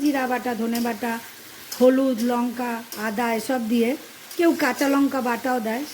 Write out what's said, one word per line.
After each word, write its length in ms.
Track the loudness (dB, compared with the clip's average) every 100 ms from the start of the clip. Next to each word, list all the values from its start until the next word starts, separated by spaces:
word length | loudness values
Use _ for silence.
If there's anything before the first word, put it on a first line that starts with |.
জিরা 220 | 0 0 0
বাটা, 220 | -2 -2 -2
ধনে 200 | -2 -2 -2
বাটা, 260 | -2 -4 -6 -10 -18 -20 -18 -10 4
হলুদ, 400 | 6 6 4 2 0
লঙ্কা, 420 | 0 -2 -4 -6 -6 -8 -6 -4
আদা 200 | -2 0 0
এসব 220 | 0 -2 2
দিয়ে, 180 | 2 2 0 -6 -18 -8 2
কেউ 140 | 2 4
কাঁচা 240 | 0 0 2
লঙ্কা 260 | 4 2 2 -2
বাটাও 300 | -2 0 -2 -2
দেয়, 160 | -4 -6